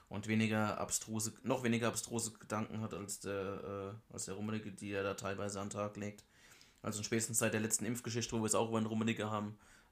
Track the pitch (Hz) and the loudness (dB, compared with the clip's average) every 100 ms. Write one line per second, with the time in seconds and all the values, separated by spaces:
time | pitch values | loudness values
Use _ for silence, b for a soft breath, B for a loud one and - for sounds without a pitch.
0 | b 104 104 110 110 107 107 - - - | b -8 2 6 6 6 4 2 0 0
1 | - 110 110 - 110 127 123 113 113 110 | 0 -2 -2 -4 0 2 4 4 4 0
2 | - 117 110 - - 107 110 110 110 87 | -2 -2 -2 -6 -4 -2 -2 -4 -4 -4
3 | 101 - 95 98 98 98 - 101 98 110 | -6 -6 -4 -2 -2 -4 -6 -4 -6 -8
4 | - 92 - 98 107 110 104 92 101 98 | -12 -8 -6 -4 -2 -2 -4 -8 -4 0
5 | 98 98 98 101 101 101 101 107 104 104 | 0 0 -2 -2 -2 -2 -4 -2 -4 -2
6 | 104 - - b b b b b 107 104 | -6 -8 -16 b b b b b -6 -4
7 | 107 113 110 113 113 110 110 - 107 120 | 0 0 2 2 2 2 2 0 0 -2
8 | 120 117 113 113 107 104 113 113 107 110 | -2 -2 0 0 4 4 4 2 2 2
9 | 113 110 107 107 104 107 b b b | 2 2 0 0 -4 -8 b b b